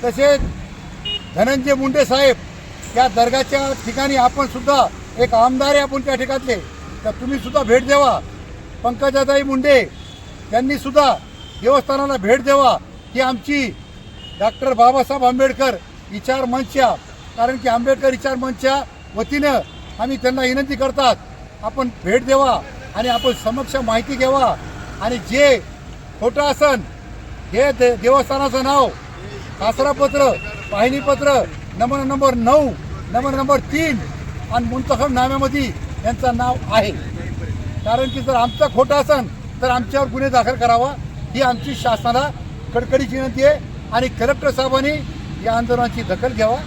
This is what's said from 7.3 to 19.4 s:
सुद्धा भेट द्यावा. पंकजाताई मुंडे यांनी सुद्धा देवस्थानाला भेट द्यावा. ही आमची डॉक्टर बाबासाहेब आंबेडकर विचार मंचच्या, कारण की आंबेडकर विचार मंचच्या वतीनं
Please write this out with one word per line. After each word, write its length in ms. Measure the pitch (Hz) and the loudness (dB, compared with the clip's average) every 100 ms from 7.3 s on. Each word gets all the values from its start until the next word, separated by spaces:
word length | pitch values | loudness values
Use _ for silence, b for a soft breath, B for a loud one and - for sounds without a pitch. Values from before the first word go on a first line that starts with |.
| 277 | -6
सुद्धा 240 | 247 294 | 0 0
भेट 240 | 233 247 254 | 4 4 6
द्यावा. 340 | 285 277 180 - - - - - - | 4 6 2 -4 -16 -16 -16 -16 -4
पंकजाताई 600 | 240 233 277 269 269 277 | -4 0 2 2 2 2
मुंडे 440 | 277 262 285 269 190 - - - - - - | 2 0 6 6 4 -8 -18 -18 -18 -18 -2
यांनी 260 | 220 262 277 | 0 0 -2
सुद्धा 360 | 269 262 277 185 - - - - | 2 4 4 2 -4 -18 -18 -4
देवस्थानाला 540 | 208 277 269 269 277 262 | 4 4 4 -2 0 -2
भेट 240 | 196 262 | 2 2
द्यावा. 380 | 262 277 269 175 - - - | 4 6 6 4 -4 -20 -10
ही 60 | 247 | -2
आमची 540 | 269 247 - 285 247 131 - - - - - - | 0 -2 -2 -2 -2 -6 -16 -20 -20 -18 -18 -2
डॉक्टर 340 | 208 220 262 | -2 0 -2
बाबासाहेब 520 | 240 233 269 254 269 | 6 6 6 2 2
आंबेडकर 520 | 247 247 269 247 269 190 - - - | 2 4 2 2 0 -2 -8 -20 -14
विचार 340 | 202 - 262 | -10 -2 -2
मंचच्या, 500 | 254 254 262 269 247 170 - - - - | 0 -2 -2 2 2 2 -8 -20 -18 -2
कारण 200 | 233 262 | -2 0
की 120 | 208 | 0
आंबेडकर 420 | 233 240 269 269 | 0 2 2 2
विचार 240 | 262 277 | 0 -2
मंचच्या 480 | 262 262 247 262 277 - - - | -2 -4 -2 0 0 -2 -12 -12
वतीनं 460 | 196 247 285 | -8 -4 0